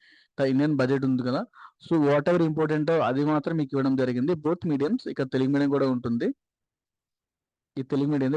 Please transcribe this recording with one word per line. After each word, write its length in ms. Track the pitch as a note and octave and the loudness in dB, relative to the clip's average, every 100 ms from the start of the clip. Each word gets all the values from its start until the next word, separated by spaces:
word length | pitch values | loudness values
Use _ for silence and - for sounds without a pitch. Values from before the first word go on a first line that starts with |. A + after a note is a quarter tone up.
| _ - _ - | _ -20 _ -4
త-, 100 | C3+ | 0
ఇండియన్ 200 | C3 D3+ C#3 | 2 2 2
బడ్జెట్ 260 | C3 C#3 C3+ | 0 0 0
ఉంది 160 | B2+ B2 | 0 -2
కదా, 120 | D3 A#3+ - - _ | -4 -6 -14 -20 _
so 80 | - E3 C#3+ | -2 2 4
whatever 340 | D3 E3+ F3 D#3+ | 2 2 2 2
important 400 | D#3 D#3 D#3 D3+ D#3+ A#2 | 0 0 0 0 2 2
అది 140 | C3+ D3 | 0 0
మాత్రం 240 | D3+ E3 E3 | 0 -2 -4
మీకు 120 | C3+ | -2
ఇవ్వడం 180 | C#3 C3+ C3 | 0 0 0
జరిగింది. 320 | B2+ B2 D3+ E3 | 0 0 -2 -2
both 180 | D3 F3 E3 | -2 -2 -2
mediums, 320 | C#3 D3+ B3+ D#3+ | -2 0 -2 -4
ఇక్కడ 160 | - C3 | -6 -2
తెలుగు 160 | C3 C3 | 0 0
మీడియం 180 | C#3+ C#3+ | 0 0
కూడా 120 | C#3 C3+ | 0 0
ఉంటుంది. 320 | B2 B2 A#2+ G#3 - _ _ _ _ _ _ _ _ _ _ _ _ _ C3+ | 0 -2 -2 -4 -6 _ _ _ _ _ _ _ _ _ _ _ _ _ -10
ఈ 40 | B2+ | -4
తెలుగు 160 | C#3 C#3+ | -2 0
మీడియం, 240 | C#3+ C3 | 0 0